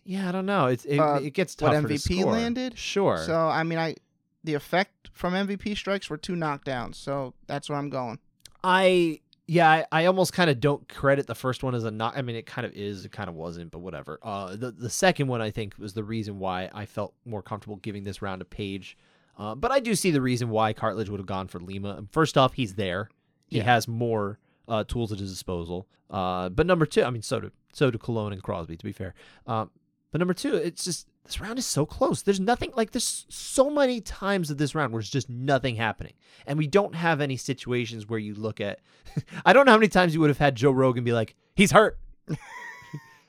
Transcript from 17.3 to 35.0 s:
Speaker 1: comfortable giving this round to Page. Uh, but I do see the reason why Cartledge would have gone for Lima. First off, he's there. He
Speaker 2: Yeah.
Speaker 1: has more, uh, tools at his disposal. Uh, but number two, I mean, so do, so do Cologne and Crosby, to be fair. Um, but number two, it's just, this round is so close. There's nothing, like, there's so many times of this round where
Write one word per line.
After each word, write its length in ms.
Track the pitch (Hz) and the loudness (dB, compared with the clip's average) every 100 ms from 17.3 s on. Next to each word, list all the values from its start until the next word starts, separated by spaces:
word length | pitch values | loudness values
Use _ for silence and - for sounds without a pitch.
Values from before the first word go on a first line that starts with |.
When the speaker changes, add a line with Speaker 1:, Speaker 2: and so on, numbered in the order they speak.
| 107 | -12
Speaker 1:
comfortable 340 | - 104 104 101 | -8 -12 -10 -12
giving 260 | 113 101 | -10 -10
this 180 | 98 92 | -10 -8
round 180 | 98 92 | -8 -8
to 40 | |
Page. 540 | 90 - 101 98 92 - _ _ _ - | -10 -8 -6 -6 -10 -20 _ _ _ -12
Uh, 160 | 104 | -10
but 160 | 123 233 | -2 0
I 100 | 277 | 2
do 140 | 233 | 2
see 160 | 202 190 | 2 4
the 100 | 143 | 4
reason 300 | 127 120 120 | 2 0 0
why 220 | 107 110 | 2 2
Cartledge 360 | 107 110 98 101 | 0 -4 -2 -4
would 120 | 101 | -6
have 60 | 95 | -6
gone 200 | 95 92 | -6 -6
for 120 | 90 | -10
Lima. 440 | 90 98 101 92 104 | -10 -10 -8 -10 -6
First 260 | 160 151 151 | 0 2 4
off, 180 | 131 | 4
he's 200 | - 113 | 2 -6
there. 340 | 95 95 90 101 _ _ _ _ | -2 -2 -2 -6 _ _ _ _
He 120 | - | -2
Speaker 2:
Yeah. 60 | |
Speaker 1:
has 220 | 107 120 - | 4 2 2
more, 500 | 113 120 110 101 107 _ _ - | -4 0 0 -2 -6 _ _ -4
uh, 140 | 110 | -4
tools 280 | 107 123 110 | -2 -4 -4
at 80 | 104 | -4
his 100 | 98 | -8
disposal. 560 | 95 - 87 82 87 - _ _ | -10 -6 -6 -4 -8 -10 _ _
Uh, 380 | 98 92 90 92 | -4 -2 -2 -2
but 180 | 95 165 | 0 2
number 200 | 175 151 | 4 4
two, 160 | 226 | 2
I 80 | 131 | 0
mean, 120 | 120 | -2
so 180 | - 117 | -4 -6
do, 100 | 98 _ _ | -6 _ _
so 180 | - 135 | 0 2
do 80 | 110 | 2
Cologne 340 | - 113 104 | -4 -4 -4
and 100 | 98 | -6
Crosby, 340 | 101 92 82 82 | -6 -6 -6 -10
to 80 | |
be 80 | 104 | -10
fair. 220 | 98 92 - - - - | -10 -12 -12 -20 -20 -6
Um, 240 | 113 107 _ _ _ _ | -4 -4 _ _ _ _
but 80 | 151 | -2
number 140 | 180 | -2
two, 200 | 175 277 | -2 0
it's 300 | 208 165 - | -2 -2 -6
just, 220 | 180 160 - _ | -6 -6 -10 _
this 160 | - - | -12 -10
round 180 | 202 247 | -6 -6
is 60 | - | -4
so 200 | 139 151 | -2 -2
close. 340 | - 294 - | 0 0 0
There's 160 | - 196 | 0 0
nothing, 320 | 190 247 - 247 | 2 0 0 -2
like, 140 | 220 | -2
there's 320 | 247 - - - | -2 -4 -6 -12
so 380 | - - - 269 | -14 -6 2 4
many 300 | 294 262 247 | 4 2 2
times 480 | - - 196 196 156 | -6 -6 -2 0 0
of 80 | 143 | -2
this 160 | 147 | -2
round 180 | 160 131 | 0 -2
where 80 | 113 | -2